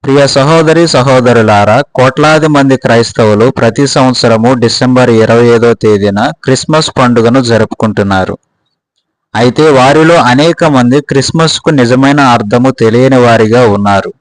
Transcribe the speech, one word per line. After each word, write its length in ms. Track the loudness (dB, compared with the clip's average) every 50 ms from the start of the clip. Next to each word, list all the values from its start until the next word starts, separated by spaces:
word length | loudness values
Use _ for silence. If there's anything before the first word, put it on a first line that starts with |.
| -2 0
ప్రియ 200 | 0 2 2 0
సహోదరి 600 | 0 0 0 2 2 2 2 2 2 0 0 0
సహోదరులారా, 960 | 0 -2 0 2 0 2 2 2 2 2 2 2 2 2 2 2 0 0 -2 _ _
కోట్లాది 520 | -2 -2 -2 0 0 0 2 2 2 0 0
మంది 300 | 0 0 2 0 0 -2
క్రైస్తవులు 720 | 0 0 0 0 0 -2 -2 -2 0 0 2 2 0 0
ప్రతి 380 | -2 -2 -4 -4 -2 -2 -4 -2
సంవత్సరము 680 | 0 0 0 0 0 -2 -2 0 0 0 0 0 0
డిసెంబర్ 560 | 0 -2 -4 -2 -2 -2 0 0 0 2 2
ఇరవై 360 | 2 2 2 2 2 2 2
ఐదో 280 | 2 2 2 2 0 -2
తేదీన 580 | 0 0 0 0 0 0 -2 -2 -2 -4 -4 -6 _ -4
క్రిస్మస్ 480 | -4 -4 -4 -2 -4 -4 -2 -2 -4 -4 -2
పండుగను 440 | -2 0 0 0 0 0 0 0
జరుపుకుంటున్నారు. 960 | -2 0 -2 -2 -2 -4 -6 _ -6 -6 -4 -4 -4 -2 -2 -4 -4 -6 -8 -14 _ _ _ _ _ _ _ _ _ _ _ _ _ _ _ _ _ _ _
అయితే 340 | -2 -2 -2 0 2 2 2
వారిలో 460 | 2 2 2 2 2 2 2 2 2
అనేక 480 | 2 2 0 0 0 0 0 0 0 -2
మంది 380 | 0 0 0 0 2 0 -2
క్రిస్మస్కు 680 | -2 -2 -4 -4 -4 -2 -2 -2 -2 -2 -2 -4 -4 -2
నిజమైన 500 | 0 0 0 0 0 0 0 0 0 0
అర్థము 520 | 0 0 0 0 -2 -2 -2 0 0 0
తెలియని 480 | 0 0 -2 0 2 2 0 2 2 2
వారిగా 480 | 2 2 2 2 0 0 2 2 2 2
ఉన్నారు. 460 | 0 0 -2 -2 -2 -2 -4 -6 -14 _